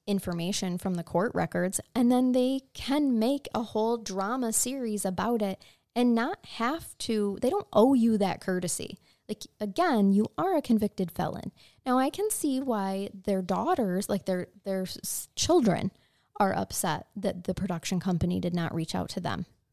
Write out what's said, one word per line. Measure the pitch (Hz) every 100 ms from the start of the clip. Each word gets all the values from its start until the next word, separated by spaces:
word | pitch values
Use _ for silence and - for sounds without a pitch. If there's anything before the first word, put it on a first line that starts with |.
| -
information | 196 185 170 170 202 185 175
from | 190
the | 175
court | - 175 214
records, | 180 165 175 180 - -
and | 277 240
then | 247 254
they | 254 254 269 -
can | - - 294 285 226
make | 233 285 -
a | 220
whole | 220 214 220 233
drama | 214 190 196 262 233
series | 220 247 269 233 208
about | 190 185 214 233
it | 202 190 - _ _
and | 240 247
not | 226 262 403 -
have | - 240 330 - -
to, | - 220 202 190
they | 254
don't | 403 -
owe | 208 254
you | 262 226 220
that | 185 -
courtesy. | - 180 180 - - - _ _ -
Like, | 208 - -
again, | 208 247 349 226 196
you | 196 220 -
are | 359 320
a |
convicted | - 220 208 - 175
felon. | - 156 - - - - _
Now, | 262 254
I | 269
can | - 427
see | - 294 262
why | 269 214 190 196 202
their | 196 208 190
daughters, | 180 185 269 359 196 185 -
like, | 196
their, | - 180 - -
their | 196 190
s-, | 185 - - - - -
children | - 339 208 - 196 - _ _ _ -
are | 196 185
upset | 185 - 180 151 - 208
that | 190 180
the | 180
production | 185 196 165 - 180
company | 190 170 175 185
did | 180
not | 175 165
reach | 165 165
out | 185 -
to | 190
them | 170 95 - _ _